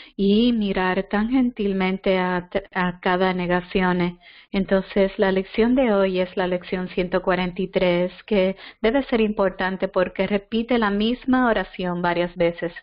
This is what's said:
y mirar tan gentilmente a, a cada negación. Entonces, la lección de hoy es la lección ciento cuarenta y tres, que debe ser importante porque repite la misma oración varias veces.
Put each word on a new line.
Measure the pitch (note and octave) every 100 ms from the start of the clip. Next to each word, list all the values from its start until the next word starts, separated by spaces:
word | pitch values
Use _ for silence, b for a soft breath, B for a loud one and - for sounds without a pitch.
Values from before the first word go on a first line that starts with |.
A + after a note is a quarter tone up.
| B -
y | G3 G#3 B3
mirar | A#3 G3+ F#3+ F#3 F#3 F#3+
tan | G#3 A3
gentilmente | C4+ B3 B3 G3+ F#3+ F#3 F#3+ G3+ F#3
a, | F3+ F3+ F3+ G3 -
a | F#3+ F3+ F3+
cada | F#3+ F3+ F#3+
negación. | F3+ F3 F3+ F3+ G3 F#3 F3+ F3 F3 B B B
Entonces, | G3 F#3+ F#3+ F#3 G#3 G3 -
la | G3
lección | F#3+ F#3+ - A#3
de | B3+ B3
hoy | G3+ F#3+ F#3
es | F3+ G3+
la | F3+
lección | F3+ - F#3 F3+
ciento | - F3 F#3
cuarenta | F#3 F3+ F3+ F3
y | F#3
tres, | F#3+ F#3 F3 F3+ - -
que | G#3 F#3 F#3+ B B
debe | A3 C#4 C4
ser | A3+
importante | G#3+ G#3+ F#3+ F#3+ F#3+ F#3+ F#3+
porque | F#3+ F3+ - F#3+
repite | G3+ - A3 A#3 B3
la | G#3
misma | G3+ A3 B3 - B3+ B3
oración | G#3 F#3 - F3+ F3
varias | F3 F3 F3 F3+
veces. | E3+ E3+ E3+ -